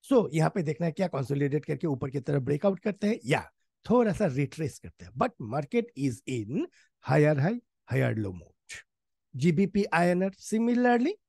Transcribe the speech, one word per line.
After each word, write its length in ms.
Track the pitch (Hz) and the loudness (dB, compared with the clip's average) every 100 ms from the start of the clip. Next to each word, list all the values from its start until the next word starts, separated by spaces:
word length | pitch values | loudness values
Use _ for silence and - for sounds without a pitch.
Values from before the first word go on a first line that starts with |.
So 240 | - 262 156 | 4 2 4
यहाँ 160 | 160 156 | 2 0
पे 80 | 202 | 0
देखना 240 | 151 151 170 | -4 -2 -4
है 60 | |
क्या 160 | 151 185 143 | -2 -4 -2
कंसोलिडेट 480 | 127 139 143 147 | -2 0 0 -2
करके 220 | 147 143 165 | -4 -4 -4
ऊपर 240 | 131 143 | -4 -4
की 100 | 135 | -6
तरफ 220 | 127 143 | -2 -2
ब्रेकआउट 380 | 123 143 202 190 | 0 0 0 -2
करते 280 | 214 - 208 | -6 -4 -2
हैं 100 | 233 | -2
या 180 | 214 - - _ _ _ - | -2 -2 -2 _ _ _ 0
थोड़ा 220 | 240 226 | 2 4
सा 140 | 170 202 131 | 2 0 0
रिट्रेस 420 | 139 - 160 - | -2 -4 -8 -8
करते 260 | 90 _ | -20 _
हैं। 80 | 87 | -18
But 220 | 117 240 _ 110 | -4 -4 _ -6
market 380 | 135 143 233 233 - | -6 -2 -2 -4 -4
is 240 | 135 113 - 127 | -4 -4 -8 -6
in 280 | 104 160 349 _ _ _ | -4 -6 -6 _ _ _
higher 320 | - 147 151 147 | 0 4 4 4
high, 180 | 139 240 _ _ - | 0 -2 _ _ -6
higher 220 | 131 127 | 0 0
low 180 | 113 101 | -2 -6
mode। 480 | 90 - _ _ - - _ _ _ _ | -8 -16 _ _ -20 -20 _ _ _ _
जीबीपी 500 | - 160 160 196 202 208 | 0 2 4 2 2 0
आईएनआर 420 | 165 175 180 190 - | 2 4 2 0 -4
similarly 680 | - 220 233 240 247 240 269 427 | -4 -2 2 2 4 4 2 -2